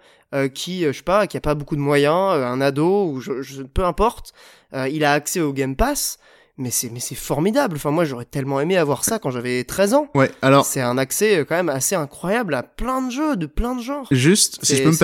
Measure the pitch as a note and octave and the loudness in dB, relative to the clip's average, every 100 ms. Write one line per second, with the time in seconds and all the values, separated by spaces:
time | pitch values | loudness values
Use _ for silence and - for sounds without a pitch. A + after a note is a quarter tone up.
0 | _ _ _ C#3 C#3 C3+ - F#3 D#3+ C3 | _ _ _ -2 -2 -4 -8 -2 -2 -2
1 | - G3 G3 C#3+ - D3 C#3+ D3+ C#3+ C#3+ | 0 2 2 -2 -2 -2 -2 -4 2 2
2 | C#3+ E3+ G3 E3 B2 B2+ C#3 C#3 D#3+ G3+ | 4 2 2 0 0 0 0 2 2 2
3 | F#3 C3 A#2+ B2+ C3+ C3+ C3+ - F3+ E3 | 0 -4 -6 -8 -8 -12 -4 -2 0 2
4 | G#3+ - - - - - _ C3 C3 D3+ | 0 0 -14 -20 -20 -20 _ -6 -4 0
5 | D3 D3 D3 F#3 D#3 C3+ C3+ C3+ C#3 C#4 | 2 2 0 -2 -2 0 -4 0 0 0
6 | - - _ _ _ - B2+ - A#2+ A#2+ | -6 -8 _ _ _ -10 -6 -4 -6 -8
7 | - B2+ - C#3+ F3 A#3 C#4 D3+ D3+ D3+ | -10 -10 -4 0 2 2 0 -2 -2 0
8 | E3 B2 A#2+ C#3+ C3+ C#3 D3+ F#3+ D3 D3 | 0 -2 -8 -6 -4 -2 0 2 2 0
9 | - A3+ D3 B2 B2 B2 A#2+ - G3+ C4+ | -2 -2 -4 -4 -2 -4 -4 0 2 2
10 | D4 C#3 C3 - C3 C#3 C3+ - B2 B2 | 2 2 2 2 4 6 4 0 -2 0
11 | C3+ - G#3+ F#3+ C#3 E3 F3 C3+ - F#3 | -2 0 2 2 2 0 0 0 -2 -2
12 | C#3+ - E3+ A3 G#3+ C3 A#2+ - A#3 C4 | -4 -6 -2 -2 0 -4 -6 -8 -4 -2
13 | C4 A#3+ D#4 B3 D#3 - A#3 B3+ A#3 C#4+ | -4 -2 -2 -2 -4 -4 -4 -4 -6 -8
14 | B3+ C3+ C3+ G#3 - - - C3+ C3+ D#3+ | -2 2 4 4 2 -2 -2 2 4 6